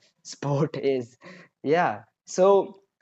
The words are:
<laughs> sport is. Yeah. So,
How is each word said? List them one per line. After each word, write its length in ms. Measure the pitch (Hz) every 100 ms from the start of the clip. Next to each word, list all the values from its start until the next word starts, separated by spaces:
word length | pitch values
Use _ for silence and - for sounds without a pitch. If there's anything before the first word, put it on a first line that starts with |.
| _
<laughs> 140 | _
sport 540 | - - 143 143 156 135
is. 420 | 139 131 117 _ - - - _
Yeah. 380 | 135 165 156 107 - _ -
So, 520 | - 190 196 - - _ _